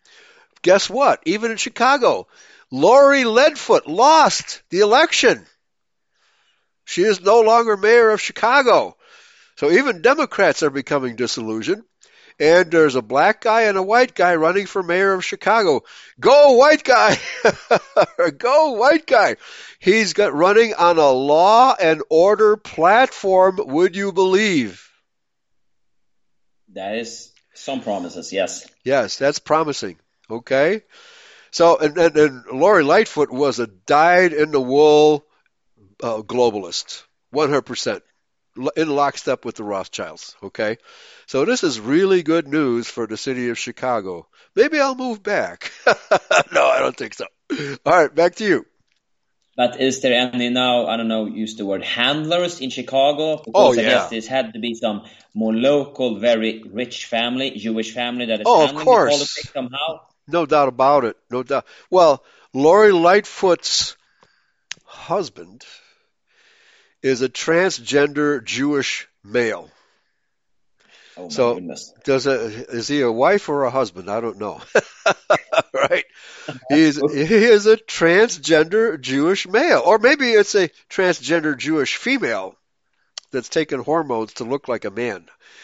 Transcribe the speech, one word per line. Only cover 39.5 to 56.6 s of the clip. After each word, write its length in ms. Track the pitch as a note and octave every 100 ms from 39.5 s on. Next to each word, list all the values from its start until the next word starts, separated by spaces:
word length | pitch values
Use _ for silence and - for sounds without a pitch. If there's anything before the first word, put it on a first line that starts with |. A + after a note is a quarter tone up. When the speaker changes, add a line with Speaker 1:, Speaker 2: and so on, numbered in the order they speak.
| A2
Speaker 1:
the 80 |
Rothschilds, 720 | G#2 G2 F#2 - F2 D#2 - _
okay? 340 | G2 - G#2+ A2+ _ - - - _
So 180 | C3 E3
this 180 | B3
is 160 | E3+ A#2
really 440 | G#2+ D3+ F#3+ F#3
good 240 | D#3 E3 C#3+
news 420 | D3 C#3+ A#2 A#2
for 180 | - A2
the 100 | G#2+
city 320 | - B2+ B2
of 80 | A#2
Chicago. 680 | - A2+ B2+ A#2+ F#2+ F2 D#2+ _ _ -
Maybe 240 | C#4 D4+
I'll 160 | C#4 B3+
move 260 | B3+ G#3+
back. 480 | - F#3+ F#2+ F2 - -
<laughs> 760 | - G3+ - F#3+ - F3 -
No, 140 | E3 C3+
I 140 | C3
don't 160 | C3+ B2+
think 160 | A2
so. 120 | - B2+ _ _ - C#3+ C3+ -
All 80 |
right, 200 | E3+ C#3+
back 220 | C#3+ F3 -
to 100 | G#3+
you. 200 | C#3+ - _ _ _ _ _ _ _ _ -
Speaker 2:
But 260 | B2 -
is 200 | C3 B2+
there 120 | C3
any 360 | A#2+ B2+ B2 A#2+
now, 360 | B2 B2+ B2 G2+
I 100 | A#2
don't 100 | A2+
know, 180 | A2 G#2
use 300 | G2+ A2 A2
the 100 | G2+
word 180 | F#2+
handlers 800 | - - B2 D3+ D#3 F3 F3 F3
in 80 | C3
Chicago? 680 | B2 A#2+ C3+ C#3 D3 D#3 D3+
Because 160 | - F#3
Speaker 1:
Oh, 180 | E3
Speaker 2:
I 20 | A#2+
guess 100 | G#2+ G#2
Speaker 1:
yeah. 40 | F#2+
Speaker 2:
this 180 | A2+ A2
had 260 | C3 A#2
to 60 | A#2
be 140 | A#2 A2+
some 280 | A2+ G#2 - _ _
more 200 | G#2+ A2
local, 640 | A2 C3 D3 C#3 - B2+ G#2
very 440 | A#2 A2+ A2 G#2+